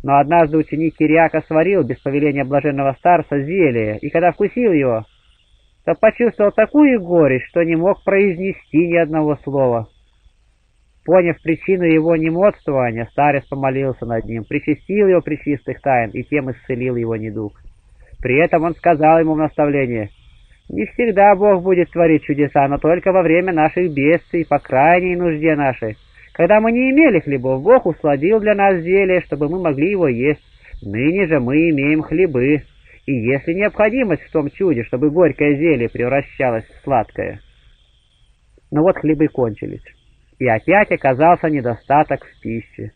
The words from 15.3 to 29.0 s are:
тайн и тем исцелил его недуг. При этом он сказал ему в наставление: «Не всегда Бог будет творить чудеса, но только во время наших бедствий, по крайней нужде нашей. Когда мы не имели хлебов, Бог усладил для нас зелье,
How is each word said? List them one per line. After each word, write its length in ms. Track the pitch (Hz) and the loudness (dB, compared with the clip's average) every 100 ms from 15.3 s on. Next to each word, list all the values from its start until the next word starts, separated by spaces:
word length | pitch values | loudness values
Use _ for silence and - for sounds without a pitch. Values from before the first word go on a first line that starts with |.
| 151 - 143 - 131 | -8 -6 -6 -6 -6
тайн 300 | 143 127 113 | 0 0 0
и 140 | 113 | -8
тем 260 | 123 147 131 | -6 -6 -6
исцелил 460 | 123 - 123 127 123 | -12 -8 -6 -4 -4
его 200 | 117 113 | -4 -6
недуг. 380 | 110 107 104 _ - - _ _ - - | -8 -8 -10 _ -20 -20 _ _ -20 -10
При 160 | - 127 | -2 2
этом 280 | 170 170 | 2 0
он 100 | 165 | -2
сказал 460 | 160 180 160 156 165 | -2 0 2 4 4
ему 140 | 160 | 2
в 40 | 156 | 0
наставление: 720 | 156 - 147 143 131 117 104 - - - _ _ _ | -4 -2 -2 0 -2 -4 -8 -12 -20 -20 _ _ _
«Не 180 | - 208 | -8 -8
всегда 480 | - 240 190 202 196 | -2 -2 4 4 6
Бог 260 | 208 190 | 4 2
будет 300 | 180 180 170 | 2 0 0
творить 320 | 170 170 156 | 2 2 2
чудеса, 420 | - 143 143 147 139 | 0 -2 0 0 0
но 120 | 143 | 0
только 340 | 156 175 190 | 0 0 2
во 100 | 190 | 2
время 300 | 165 165 185 | 2 2 2
наших 400 | 165 156 180 180 | 0 0 0 -4
бедствий, 500 | 139 139 165 _ 175 | 0 0 0 _ -6
по 140 | 160 143 | -2 -4
крайней 560 | - 131 151 180 180 | -2 2 4 2 0
нужде 400 | 175 175 151 160 | -2 -2 -2 0
нашей. 420 | 147 143 123 110 107 _ - - | 0 -2 -2 -8 -10 _ -20 -20
Когда 280 | - 170 214 | -2 2 4
мы 120 | 226 | 2
не 180 | 233 262 | 0 0
имели 300 | 269 311 185 | 4 4 2
хлебов, 420 | 143 139 123 131 | -2 -4 -2 -2
Бог 240 | 156 247 185 | 2 2 2
усладил 540 | 151 151 143 160 220 | -2 -2 0 0 0
для 140 | 208 | 0
нас 280 | 202 196 185 | 2 2 0
зелье, 400 | 165 190 | 0 0